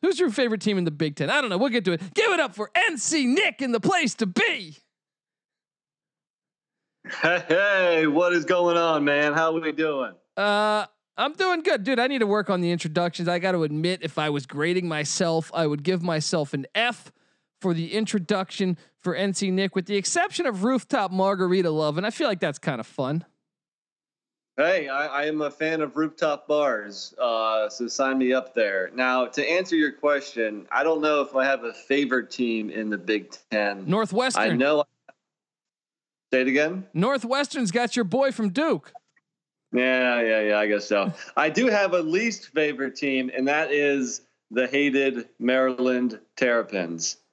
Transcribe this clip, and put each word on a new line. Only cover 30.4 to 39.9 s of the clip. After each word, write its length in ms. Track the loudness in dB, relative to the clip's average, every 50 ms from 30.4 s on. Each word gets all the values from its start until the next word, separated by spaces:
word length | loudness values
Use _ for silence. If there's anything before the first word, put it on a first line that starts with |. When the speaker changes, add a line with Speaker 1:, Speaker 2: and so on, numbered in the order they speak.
| -2 -2 -2 -6 -12 -4 -2
Speaker 2:
I 100 | -2 0
don't 200 | 0 0 0 0
know 180 | 0 2 2
if 160 | 0 0 0
I 80 | 0 2
have 200 | 2 0 -2 -4
a 100 | -8 -12
favorite 560 | -12 -4 -2 0 0 0 0 0 -2 -2 -4
team 400 | -4 -2 -2 0 0 -2 -4 -4
in 180 | -6 -6 -4 -4
the 80 | -4
Big 400 | -6 -2 -2 -2 -2 -2 -6 -20 -20 _ _
Ten. 340 | -2 -2 0 -2 -2 -6 -4
Speaker 1:
Northwestern. 560 | -2 0 0 0 0 0 -2 -2 0 0 0 0
Speaker 2:
I 140 | 0 2
know. 280 | 2 2 2 2 2 0 _ _ _ _ -20 -20 _ _ _ _ _ _ _ _ _ _ _ _ _ _ _ _ _ _ _ _ _ _ _ 0
Say 80 | 2
it 80 | 2 4
again? 380 | 2 2 2 0 -2 -6 -10 -6 _
Speaker 1:
Northwestern's 760 | 0 2 2 2 0 -2 -2 -2 -2 -2 -2 -2 -4 -2 0
got 260 | 0 0 0 0 0
your 100 | -2 -2
boy 260 | 0 0 2 2 0 0
from 160 | 0 -2 -2
Duke. 460 | 0 0 2 2 0 -2 -4 -10 _ -20 _ _ _ _ _ _ _ _ _ _ _ _ _ _ -2
Speaker 2:
Yeah, 500 | 0 2 2